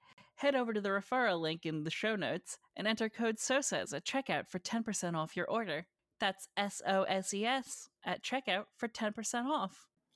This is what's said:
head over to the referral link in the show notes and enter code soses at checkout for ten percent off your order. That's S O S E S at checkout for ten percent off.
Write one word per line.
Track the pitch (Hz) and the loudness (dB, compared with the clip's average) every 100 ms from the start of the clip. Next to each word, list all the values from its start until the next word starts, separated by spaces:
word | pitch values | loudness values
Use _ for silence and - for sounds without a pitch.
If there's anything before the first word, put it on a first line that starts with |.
| - - - - | -16 -20 -20 0
head | 277 | 2
over | 269 233 | 4 2
to | 214 | 0
the | 196 | 2
referral | 196 - 202 233 175 | 0 0 2 4 4
link | 160 165 165 | 2 -2 -2
in | 156 | -2
the | 156 | -2
show | - 214 | 0 0
notes | 214 139 165 - - _ - | 0 0 -2 -4 -14 _ -4
and | 202 | 0
enter | 220 220 | 0 0
code | - 233 220 | 0 0 0
soses | - 262 277 160 92 | 2 2 2 0 0
at | 143 | -4
checkout | - 269 262 156 - | -2 -2 0 0 -2
for | 185 | -6
ten | - 233 | -2 0
percent | 226 196 175 165 | 0 0 0 0
off | 156 180 | -2 -2
your | - | 0
order. | 226 208 151 175 _ _ - | 0 0 -4 -6 _ _ -2
That's | 202 - - - | -2 -2 -4 -2
S | 202 - - | -2 0 2
O | 190 | 4
S | 190 190 185 | 4 2 0
E | 202 | 0
S | 220 269 247 - - _ | 0 0 -2 -10 -14 _
at | - 180 | -6 -4
checkout | - 254 233 190 208 - | -2 -2 0 -2 -2 -6
for | 233 | -6
ten | - 214 | -2 -4
percent | 214 214 240 254 | -2 -4 -2 0
off. | 302 190 - - _ _ | 0 -2 -6 -20 _ _